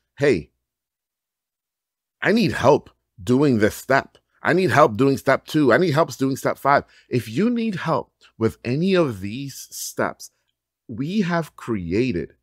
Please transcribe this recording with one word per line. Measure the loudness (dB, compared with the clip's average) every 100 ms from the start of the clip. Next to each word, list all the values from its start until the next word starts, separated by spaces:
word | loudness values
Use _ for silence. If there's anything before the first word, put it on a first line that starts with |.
| _ -2
"Hey, | 0 0 -4 _ _ _ _ _ _ _ _ _ _ _ _ _ _ _ _ _
I | 0
need | 2 0
help | 2 4 4 0 _ _ -12
doing | 0 2 4 4
this | 2
step. | 0 -2 -2 -2 _ _ _
I | 0
need | 2 2
help | 4 4 4
doing | 0 2
step | 0 -2
two. | 0 0 4
I | 4
need | 2
help | 0 -2 -2
doing | -4 -2
step | -4 -2
five." | 0 0 0 _ -6
If | -6 -4
you | -2 -2
need | -2 -4
help | -6 -4 -4 -6 _ _ -4
with | -4 -4
any | -6 -2 0
of | 0 0 -4
these | -10 -10 -12 -16 -18
steps, | -14 -12 -6 -6 -6 -20 _ _ _ _ _ -16
we | -8 -4 -2
have | 0 -2 -4 -12
created | -8 -6 -2 -2 0 -4 -8 _